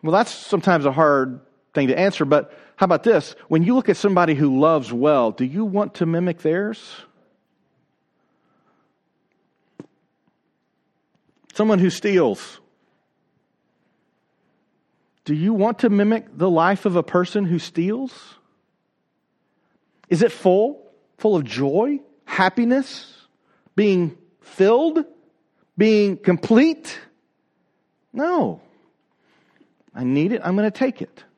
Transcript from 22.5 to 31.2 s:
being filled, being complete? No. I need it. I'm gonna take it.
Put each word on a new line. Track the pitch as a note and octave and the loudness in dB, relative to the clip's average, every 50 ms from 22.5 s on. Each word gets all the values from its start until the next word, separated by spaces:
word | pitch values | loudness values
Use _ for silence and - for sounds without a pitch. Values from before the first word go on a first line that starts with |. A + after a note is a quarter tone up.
| F#3+ - A#3 A#3 B3 C4+ C4 - - - - - - _ _ _ _ _ _ _ _ _ _ _ _ | 0 -2 -2 0 0 -2 -2 -6 -12 -20 -20 -20 -20 _ _ _ _ _ _ _ _ _ _ _ _
being | - G#3 G#3 F#3+ F3+ F3 D#3+ - - _ _ _ _ | 0 2 2 2 2 0 -2 -4 -10 _ _ _ _
filled, | _ - - - F#3+ G3 A3+ B3 D#4 E4+ D#4 E4 D4 - - _ _ _ _ _ _ _ _ _ _ _ _ | _ -20 -2 0 2 4 4 4 2 2 0 -2 -4 -4 -12 _ _ _ _ _ _ _ _ _ _ _ _
being | - G3+ A3 A3 G#3 G#3 G3+ F#3+ | 0 2 4 4 4 2 0 -2
complete? | - - - F3+ - - - A#3 A3+ C#4+ D#4+ D#4+ - - - - - - _ _ _ _ _ _ _ _ _ _ _ _ _ _ _ _ _ _ _ _ _ - | -2 0 0 0 0 0 2 4 4 4 4 2 -2 -10 -18 -18 -20 -20 _ _ _ _ _ _ _ _ _ _ _ _ _ _ _ _ _ _ _ _ _ -8
No. | A3+ C#4+ E4+ F4+ E4 G3+ G#2+ E2+ - _ _ _ _ _ _ _ _ _ _ _ _ _ _ _ _ _ _ _ _ _ _ _ _ _ _ _ | -6 -4 -2 0 0 -2 -2 -4 -10 _ _ _ _ _ _ _ _ _ _ _ _ _ _ _ _ _ _ _ _ _ _ _ _ _ _ _
I | G#2 B2+ | -8 -6
need | B2 C3 C#3+ D#3 E3+ | -2 -2 0 -2 -2
it. | A#3+ - - | -4 -4 -4
I'm | F3 F#3 | -4 -2
gonna | G3+ G#3 G#3+ | -2 -2 -2
take | G3+ - C4 C4+ - - - | -2 -2 -4 -4 -4 -8 -14
it. | - _ - | -16 _ -20